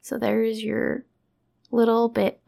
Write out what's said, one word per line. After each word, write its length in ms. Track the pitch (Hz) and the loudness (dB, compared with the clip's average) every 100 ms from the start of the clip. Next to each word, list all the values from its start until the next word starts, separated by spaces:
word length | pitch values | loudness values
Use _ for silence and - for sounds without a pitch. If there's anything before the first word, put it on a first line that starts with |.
So 180 | - 233 | -8 -4
there 240 | 220 220 | 0 0
is 220 | 226 220 | 0 -2
your 400 | 220 214 - - - _ _ _ _ _ _ | -4 -2 -2 -4 -8 _ _ _ _ _ _
little 380 | 240 233 226 233 | 2 4 4 2
bit 320 | 233 196 - | 2 0 -2